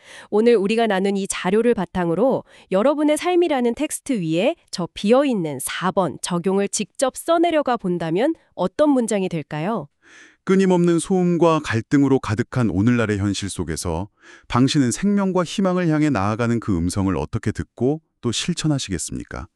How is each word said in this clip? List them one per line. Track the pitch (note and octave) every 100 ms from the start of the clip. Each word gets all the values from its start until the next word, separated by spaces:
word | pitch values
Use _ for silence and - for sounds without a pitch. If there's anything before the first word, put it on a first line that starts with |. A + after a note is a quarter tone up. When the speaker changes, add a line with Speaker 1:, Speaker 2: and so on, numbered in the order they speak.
| - - -
Speaker 1:
오늘 | G#3 A#3 A3+
우리가 | G3 A3+ A3+
나눈 | F#3+ G3 G3
이 | G3
자료를 | - F3+ G#3 A#3+
바탕으로 | A3+ F3 F#3 E3+ E3 C4 E3 - - _
여러분의 | F#3 B3+ D4 D4+ D4+
삶이라는 | E4+ F4+ F4 C#4 A#3+ A#3+
텍스트 | D4+ - - A#3+
위에 | D#3+ D#3+ A#3 E4+ _
저 | - E3+
비어있는 | - G3+ B3 D4 A3 D#3 C3+
사 | - - -
번 | F3+ E3+ -
적용을 | - F3 F3+ G3 G3+
직접 | - G#3+ - C4 -
써내려가 | - E4+ F4 D#4+ C4+ A#3+
본다면 | F#3+ F3 E3 E3+ C#4+ E4 _
어떤 | - F3+ - D4+
문장이 | C4 A3+ G#3 F#3
될까요? | E3 - D3+ E3+ A3+ D3 _ _ - - _
Speaker 2:
끊임없는 | - F#3+ F#3+ F3+ F3 E3+
소음과 | - F#3+ F3 E3+ E3 D#3
갈등으로 | - A2+ - C#3+ C#3 C3+
가득한 | - G#2+ A2+ C3 A2+
오늘날의 | E2+ A2+ A#2+ G#2+ G#2
현실 | G2+ G2 G2
속에서 | - D#2+ D2+ F2+ E2 G2 _ - - -
당신은 | A#2+ B2+ D3+ B2+
생명과 | - G3+ G3+ F#3+ F3+
희망을 | E3+ - F#3+ F3+ F3
향해 | D#3 D3+
나아가는 | A#2+ G2 G#2+ A#2 A#2
그 | G#2+ F2
음성을 | F2 G2+ F#2+ D#2
어떻게 | D2 A#2 A2+
듣고 | F#2+ E2 - B2 D#3 - _
또 | A#2+
실천하시겠습니까? | - - E3+ D#3 C#3 - F2 - B1+ A#1 B1+ C2+